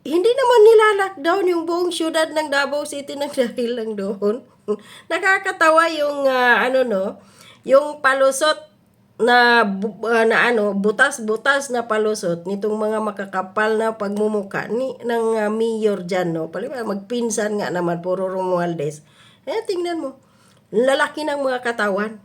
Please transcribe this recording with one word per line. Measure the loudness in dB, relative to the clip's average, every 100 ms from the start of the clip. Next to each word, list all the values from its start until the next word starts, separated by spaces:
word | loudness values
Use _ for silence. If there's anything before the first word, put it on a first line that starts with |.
Hindi | 0 2 2
naman | 2 4 8
nila | 10 10 6 2
lockdown | -2 -2 0 2 2
yung | 0
buong | -2 -2 -2
syudad | -2 -2 -2 -2
ng | -2 -2
Davao | -2 -2 -4 -6
City | -10 -10 -8
ng | -6 -2
<laughs> | -2
dahil | -2 -4
lang | -4 -6
doon. | -6 -6 -2 -2 -2 -8 _ -6 -6 -6 -20 _
Nakakatawa | -2 2 0 0 2 4 4 2
yung, | 0 -2 0 0
ah, | 2 4 4
ano, | 4 2
no, | 0 0 -4 -8 -20 _ -20 -16
yung | 4 4 4 -2
palusot | 0 4 2 2 0 0 -6 _ _ _ _ _
na | 4 6 6 4
bu-, | 2 -2 -6 -6 0
ah, | 2
na, | 4 4 2
ano, | 2 0
butas-butas | 0 0 2 0 0 -4 -2 0 0 -2
na | -6 -2
palusot | 0 0 -2 -4 -4 -6
nitong | -4 -4 -2
mga | -2 -2
makakapal | -4 -6 -6 -6 -4 -2 0
na | 0 0
pagmumuka | -2 -6 -2 -2 -2 -4 -8 -4
ni, | -4 -4 -6
ng, | -4 -2 0 0
ah, | -2
mayor | -2 -2 0 -2 -2
dyan, | -4 -2 -2
no. | -4 -6
Paliwanag, | -8 -8 -8 -6
magpinsan | -6 -6 -4 -2 -2 -4 -4
nga | -4
naman, | -2 -2 -4
puro | -4 -4 -4
Romualdez. | -4 -2 -2 -2 -4 -6 -8 _ _ _ _
Eh, | -8 -6
tingnan | -4 -4 -4 -4
mo, | -8 -12 _ _ _ _ _
lalaki | 0 2 2 0 -2
ng | -4 -2
mga | -2 -2
katawan. | -4 -2 -2 -2 -4 -8